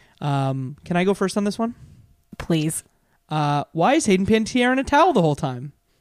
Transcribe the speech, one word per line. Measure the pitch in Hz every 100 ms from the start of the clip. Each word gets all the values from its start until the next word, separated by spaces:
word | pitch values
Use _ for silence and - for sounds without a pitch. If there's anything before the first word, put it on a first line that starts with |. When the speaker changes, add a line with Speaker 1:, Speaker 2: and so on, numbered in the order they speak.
| _ _
Speaker 1:
Um, | 147 139 135 135 131 143 -
can | 175
I |
go | 185
first | 190 190 214
on |
this | 202 196
one? | 233 - - - _ _ _ -
Speaker 2:
Please. | - 165 151 - - _ _ _ _
Speaker 1:
Uh, | 151 147 147 -
why | 165 185
is | 302 -
Hayden | 185
Panettiere | 196 220 220 247 247
in | 262
a |
towel | 262 285 359
the | 262
whole | 160 143
time? | 143 127 139 - _ _